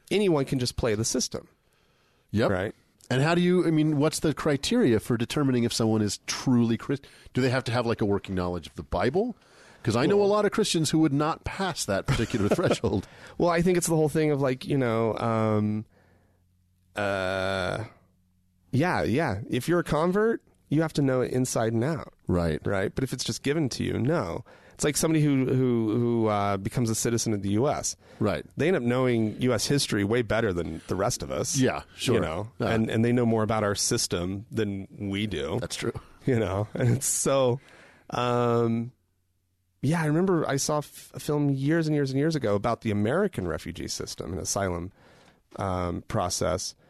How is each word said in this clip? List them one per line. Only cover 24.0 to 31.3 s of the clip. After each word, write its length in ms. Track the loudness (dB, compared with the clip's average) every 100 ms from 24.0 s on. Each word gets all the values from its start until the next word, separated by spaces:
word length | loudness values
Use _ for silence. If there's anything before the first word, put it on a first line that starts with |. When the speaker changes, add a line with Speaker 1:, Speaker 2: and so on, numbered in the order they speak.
| 0 0 -2 -6 -10 -20 -18
Speaker 1:
It's 100 | -4
like 120 | -2 0
somebody 260 | 2 2
who, 220 | 4 2 2
who, 460 | 2 2 2 2 0
who, 280 | 2 2 2
uh, 280 | 2 0 -2
becomes 320 | -2 -2 -2
a 60 |
citizen 400 | 0 0 0 0
of 80 | -2
the 80 | 0
U 180 | 2 2
S. 260 | 0 -4 -8 -12 -2
Speaker 2:
Right. 240 | -2 -2 -4 -2
Speaker 1:
They 120 | 0
end 80 | 2
up 60 |
knowing 540 | 2 2 2 2 0 0
U 120 | 0
S 140 | 2 2
history 360 | 0 0 0
way 200 | 2 0
better 300 | 0 0 0
than 280 | 0 -4 -6 -6
the 80 | -2
rest 260 | -2 -2
of 80 | -4